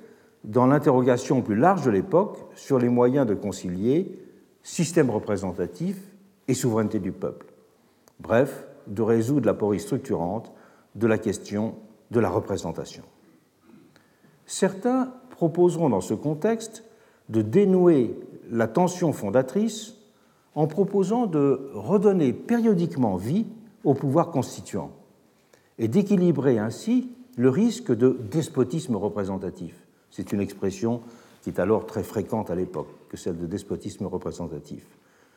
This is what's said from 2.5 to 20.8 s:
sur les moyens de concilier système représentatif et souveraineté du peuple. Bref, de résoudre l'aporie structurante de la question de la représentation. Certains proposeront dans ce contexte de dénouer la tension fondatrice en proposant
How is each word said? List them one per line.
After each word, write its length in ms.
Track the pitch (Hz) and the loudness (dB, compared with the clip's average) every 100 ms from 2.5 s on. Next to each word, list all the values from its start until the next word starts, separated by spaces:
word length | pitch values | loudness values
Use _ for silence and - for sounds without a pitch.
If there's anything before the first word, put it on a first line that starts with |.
| - | -12
sur 220 | - 131 | -2 2
les 120 | 120 | 2
moyens 360 | 120 123 143 117 | 4 4 4 0
de 80 | |
concilier 840 | 95 101 92 92 90 113 156 - - - - _ _ | 0 -4 -6 -6 -2 0 0 -2 -8 -20 -20 _ _
système 480 | - - 156 170 131 | -8 -4 0 2 2
représentatif 880 | 107 - 98 92 85 87 - 175 196 - - _ _ - | 0 -2 -4 -4 -4 -6 -6 -6 -8 -12 -20 _ _ -4
et 40 | |
souveraineté 460 | - 127 110 104 107 | -2 0 0 0 -2
du 140 | 92 | -4
peuple. 340 | - 73 - - - _ _ _ _ _ - | -6 -8 -8 -16 -20 _ _ _ _ _ -12
Bref, 460 | - 113 143 - - - - | 0 2 2 -4 -16 -20 -8
de 140 | 101 | -2
résoudre 440 | 110 117 113 147 107 | 2 2 2 2 2
l'aporie 340 | 92 104 98 | 2 0 -2
structurante 720 | - 131 - 90 87 110 - - - _ _ 104 | -2 -6 -2 -2 -2 -6 -10 -18 -20 _ _ -2
de 120 | 113 | 0
la 100 | 110 | 2
question 580 | 107 92 - 104 113 - - _ - | 0 -6 -6 -4 -4 -8 -18 _ -4
de 80 | 117 | 0
la 100 | 98 | 2
représentation. 760 | 104 - 92 87 - 65 - - _ _ _ _ _ _ - - _ _ _ _ _ - | 0 -2 -6 -6 -8 -10 -14 -20 _ _ _ _ _ _ -20 -20 _ _ _ _ _ -14
Certains 680 | - 190 190 247 262 254 - - | 0 0 0 -2 0 -2 -8 -18
proposeront 600 | - 165 170 175 160 156 | -2 0 4 4 4 2
dans 120 | 107 | 2
ce 120 | - | 0
contexte 720 | 107 143 151 214 226 - - - _ _ _ - | -4 -4 -2 -2 -2 -6 -14 -20 _ _ _ -4
de 120 | 110 | -2
dénouer 800 | 107 165 202 185 175 147 110 - - - - | 2 4 6 6 6 6 2 -4 -14 -18 -6
la 180 | 117 113 | -2 0
tension 460 | 170 180 - 165 | 2 0 0 -2
fondatrice 840 | - 101 123 131 202 226 - - - _ _ _ _ _ | -2 0 0 0 0 -2 -4 -14 -20 _ _ _ _ _
en 140 | 151 156 | -2 0
proposant 580 | - | 0